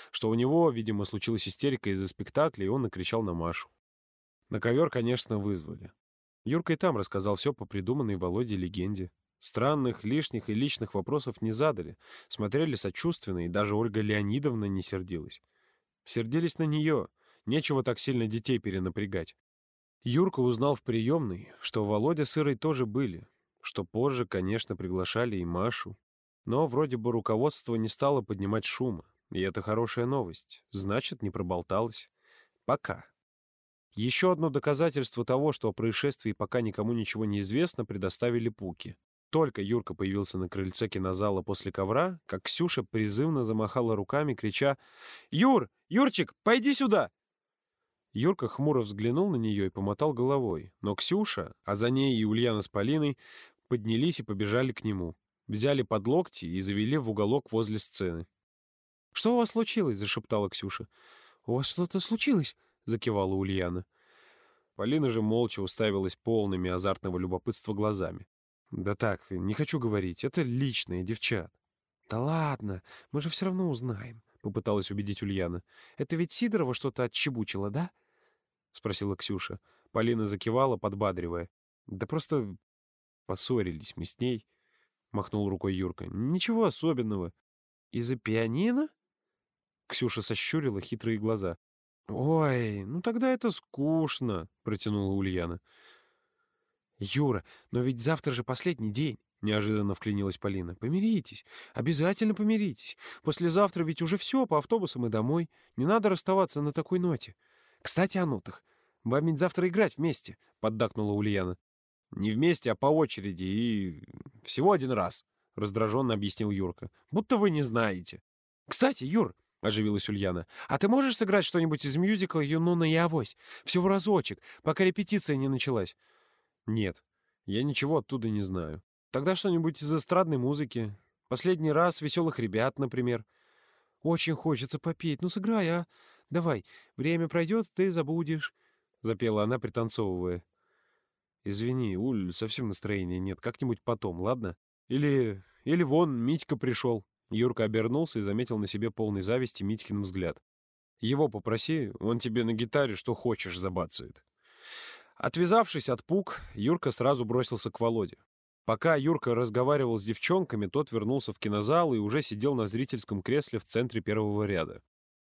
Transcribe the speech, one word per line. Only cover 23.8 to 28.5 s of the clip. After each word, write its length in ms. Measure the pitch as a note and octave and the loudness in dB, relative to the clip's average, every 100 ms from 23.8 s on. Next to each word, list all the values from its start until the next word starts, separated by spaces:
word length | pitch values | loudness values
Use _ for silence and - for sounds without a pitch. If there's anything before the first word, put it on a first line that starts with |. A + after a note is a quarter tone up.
позже, 420 | F2+ G#2+ C#3 B2+ A2+ | -4 0 0 0 -2
конечно, 520 | F#2+ F#2 A2 - F#2+ | -2 0 -2 -4 -6
приглашали 580 | F2+ F#2 F2+ A2+ B2 G2 | -4 -2 -2 0 0 -2
и 100 | F2 | -2
Машу. 520 | F2 A2 - - G2+ _ _ _ _ - | 0 -2 -2 -8 -14 _ _ _ _ -4
Но 220 | B2 D#3+ | 0 0
вроде 280 | B2 D3+ B2 | 0 0 0
бы 160 | A2+ | 0
руководство 640 | A#2 A2 A2 D3 - - A#2 | 0 0 2 2 -2 -2 -2
не 140 | A2 | -2
стало 320 | - C#3 C#3+ | 0 2 2
поднимать 420 | G2+ G2 G2 | 0 -2 0